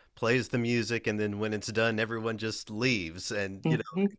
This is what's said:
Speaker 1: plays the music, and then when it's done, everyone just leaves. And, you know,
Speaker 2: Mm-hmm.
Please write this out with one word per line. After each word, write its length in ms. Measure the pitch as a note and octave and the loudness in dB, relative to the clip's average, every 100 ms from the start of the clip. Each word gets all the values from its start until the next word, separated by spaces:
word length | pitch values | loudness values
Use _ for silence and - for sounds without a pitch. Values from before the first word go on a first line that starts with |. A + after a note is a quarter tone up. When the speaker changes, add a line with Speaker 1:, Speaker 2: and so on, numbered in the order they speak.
| _ - | _ -2
Speaker 1:
plays 320 | A2+ B2+ A2+ | 2 2 2
the 100 | B2+ | 0
music, 480 | A#2 A#2+ A2 A#2 A2+ | 2 2 2 0 0
and 140 | G#2+ | 0
then 180 | G#2+ G2+ | 0 0
when 140 | G#2+ | -2
it's 160 | G#2+ - | -2 -2
done, 300 | A2 A2+ A2 | 2 2 2
everyone 360 | A2 A2+ A2 A2 | 0 -2 -4 -2
just 300 | A2 G#2+ - | -4 -4 -8
leaves. 600 | G#2+ B2+ A#2 E2 F2 - | -2 2 2 -2 -6 -6
And, 340 | G#2+ G2 G2 D#3+ | -2 -4 -2 2
you 80 | D#3 | 2
know, 60 | - | 0
Speaker 2:
Mm-hmm. 120 | F3 G3+ | 0 0